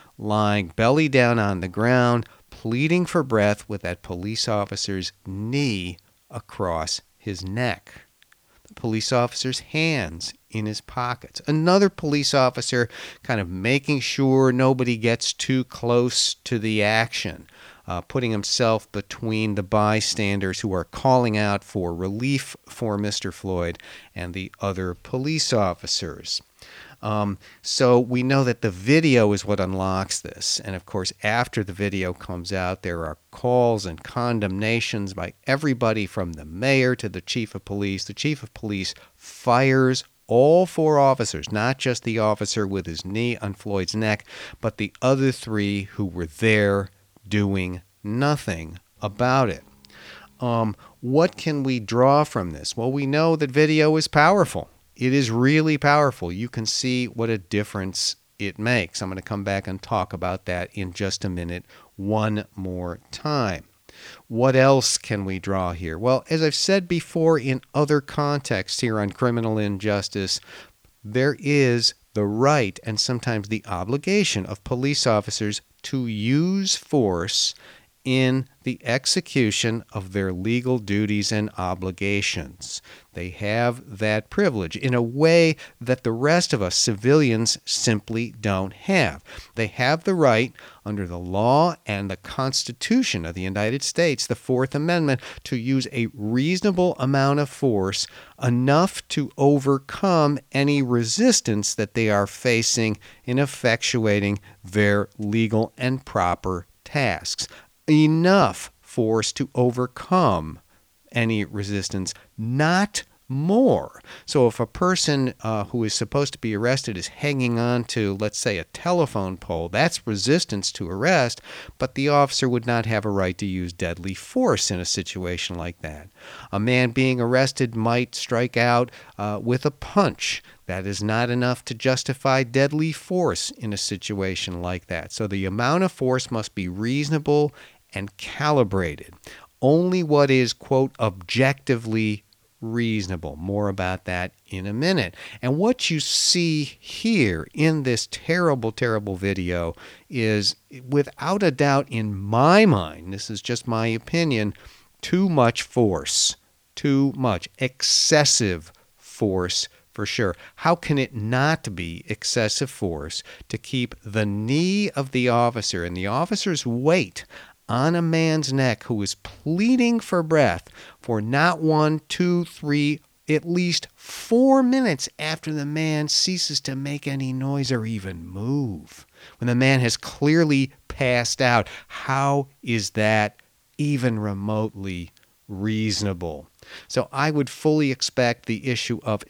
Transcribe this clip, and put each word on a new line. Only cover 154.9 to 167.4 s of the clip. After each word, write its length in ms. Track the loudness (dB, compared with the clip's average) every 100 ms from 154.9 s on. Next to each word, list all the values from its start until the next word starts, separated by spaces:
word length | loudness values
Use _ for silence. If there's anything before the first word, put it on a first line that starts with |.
| _
too 280 | -2 2 4
much 320 | 4 4 2
force, 760 | -2 2 2 2 -2 0 0 -2 _ _ _ -4
too 380 | 0 2 2 0
much 320 | -2 -2 -4 -6
excessive 1160 | -6 -2 0 2 4 4 4 2 2 -2 -8 -20 _ _
force 720 | -16 -2 0 0 -2 -2 -6 _ _
for 120 | -10 -6
sure. 300 | -2 -2 -4 -12 -4
How 180 | 0 0
can 220 | 0 0
it 180 | 0 -4
not 580 | -2 0 2 0 -4
be 300 | -6 -6 -8 -8
excessive 640 | -8 -4 0 0 0 -6
force 540 | -4 -4 -4 -8 -10 -12 -18 -12
to 100 | -12
keep 380 | -6 -4 -4 -6
the 220 | -6 -2 0
knee 640 | 0 0 0 2 0 0
of 220 | -2 -4
the 180 | 0 2
officer 560 | 4 2 0 -4 -2 -4
and 100 | -4
the 120 | -2
officer's 580 | -2 -2 -2 -2 -2 -2
weight 580 | 0 2 2 2 -8 -16 -20